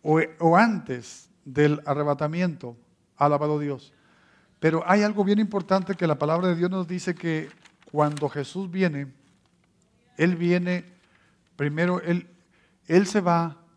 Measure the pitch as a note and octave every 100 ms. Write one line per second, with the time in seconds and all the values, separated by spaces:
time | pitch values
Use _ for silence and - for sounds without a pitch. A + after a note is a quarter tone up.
0 | D#3 D#3+ D#3+ - E3 E3+ A3+ G3 - B2
1 | A2+ - _ _ - C3 D3 D3 - C#3+
2 | D3 C#3+ D3+ E3+ F3+ D3+ B2 A#2 _ _
3 | _ _ D3 D3 D3+ D3+ D3 C3 - _
4 | _ _ _ _ _ _ D#3+ D#3+ E3+ G3+
5 | G#3 G#3 G3 G#3 G#3+ G3+ E3+ F#3+ F#3 F#3+
6 | E3+ C#3+ D3 E3 F#3 E3+ F3+ F#3 E3+ F3+
7 | F#3 F3 E3+ D#3 - - _ _ _ D3
8 | D3 D3 D3 C#3+ C3+ F#3 F#3+ F#3 F3+ C#3+
9 | C#3 - _ _ _ _ _ _ _ _
10 | _ - E3+ E3+ F3 F3+ F3+ F3+ E3+ _
11 | _ _ _ _ _ - C#3+ D3+ F3 F3+
12 | E3 F3 - _ _ _ _ _ - E3+
13 | G3 G#3+ F3+ E3+ E3 D3+ _